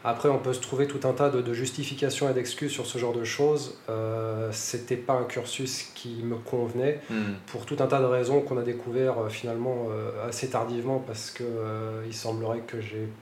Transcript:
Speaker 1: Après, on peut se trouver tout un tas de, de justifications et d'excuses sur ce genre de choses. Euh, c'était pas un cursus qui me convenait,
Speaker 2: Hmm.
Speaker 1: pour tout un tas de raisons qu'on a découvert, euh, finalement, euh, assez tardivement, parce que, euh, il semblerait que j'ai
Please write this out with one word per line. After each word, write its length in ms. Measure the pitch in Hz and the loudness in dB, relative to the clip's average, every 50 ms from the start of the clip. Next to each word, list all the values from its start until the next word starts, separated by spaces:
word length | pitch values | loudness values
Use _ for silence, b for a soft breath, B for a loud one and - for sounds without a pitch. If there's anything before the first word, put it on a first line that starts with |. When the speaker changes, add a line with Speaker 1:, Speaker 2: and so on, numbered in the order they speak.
| - | 2
Speaker 1:
Après, 260 | 120 117 - - 147 | 0 0 4 4 4
on 100 | 139 127 | 4 4
peut 120 | 131 131 | 2 0
se 80 | 123 - | 0 0
trouver 260 | - - - 131 143 139 | -2 -4 2 2 2 2
tout 200 | - 131 - 131 | 2 0 2 2
un 40 | 123 | 4
tas 160 | - 143 143 | 6 4 4
de, 120 | 127 127 120 | 6 4 2
de 100 | 120 120 | 2 0
justifications 760 | 117 131 123 - - 139 - 143 135 147 135 - - 147 139 | 0 -2 -2 -2 -4 -4 -4 -2 0 0 0 2 2 2 2
et 60 | 131 | 4
d'excuses 380 | 127 120 - - - 147 143 | 2 0 0 -4 -2 -2 -4
sur 160 | 139 - 120 - | -2 -4 -6 -4
ce 100 | - 123 | -2 -2
genre 160 | 120 123 120 | 0 0 0
de 100 | 120 113 | 0 0
choses. 540 | 110 - - 143 151 151 147 131 123 - - - - | -2 2 4 6 6 6 4 0 -4 -10 -10 -6 -4
Euh, 640 | 113 110 110 110 113 113 113 110 110 107 113 113 | -2 -2 0 0 0 -2 -2 -2 -2 -2 -2 -2
c'était 440 | 104 - - - - 120 117 - 131 | -2 -4 -4 -4 -4 -4 -2 -2 -2
pas 180 | 123 123 - 135 | -2 2 2 2
un 120 | 127 123 | 2 2
cursus 580 | 120 - 127 120 120 - - 135 123 - - - - - | 0 -2 -4 -4 -4 -4 -4 -4 -4 -4 -6 -8 -10 -12
qui 300 | - - 120 117 117 113 | -12 -10 -8 -6 -4 -2
me 140 | 117 117 113 | -2 -2 -2
convenait, 640 | 117 - - 123 120 113 110 120 127 139 151 147 - - | -4 -2 0 0 0 0 0 2 2 2 0 0 -4 -4
Speaker 2:
Hmm. 220 | 113 110 107 104 101 95 - | -2 0 0 0 -2 -6 -8
Speaker 1:
pour 220 | - - 120 110 - | -10 -10 -10 -6 -4
tout 80 | 147 139 | 0 2
un 60 | 131 | 4
tas 140 | 131 151 135 | 4 6 6
de 60 | 131 | 6
raisons 360 | 127 123 127 127 117 139 143 | 6 6 4 4 6 4 4
qu'on 160 | 139 143 131 120 | 4 4 0 0
a 60 | 120 | 0
découvert, 500 | 120 120 120 - 120 120 127 131 131 123 113 | 0 -2 -2 -4 -2 2 2 4 4 4 2
euh, 100 | 113 107 | 0 -2
finalement, 600 | 107 - - 120 117 117 120 131 127 120 120 113 | -2 -4 -4 -2 -2 0 0 0 0 0 -2 -2
euh, 360 | 107 107 107 107 110 107 110 120 | -2 -2 -4 -4 -4 -4 -4 -4
assez 220 | 113 - - 127 | -4 -4 -4 0
tardivement, 540 | - 117 113 117 120 117 120 131 135 131 131 | 0 0 0 0 0 -2 0 2 0 0 0
parce 240 | 127 113 110 - - | -2 -8 -8 -8 -10
que, 140 | - - 123 | -8 -6 -4
euh, 580 | 120 117 113 110 110 107 110 110 110 110 110 110 113 | -4 -2 -2 -2 -2 -2 -2 -4 -4 -4 -6 -6 -6
il 80 | 113 | -8
semblerait 460 | 110 - 113 110 110 113 113 117 117 113 | -6 -4 -4 -2 -2 0 -2 -2 -2 -4
que 160 | - - 113 | -6 -6 -6
j'ai 260 | 107 107 107 107 110 110 110 - | -6 -6 -6 -6 -6 -6 -8 -10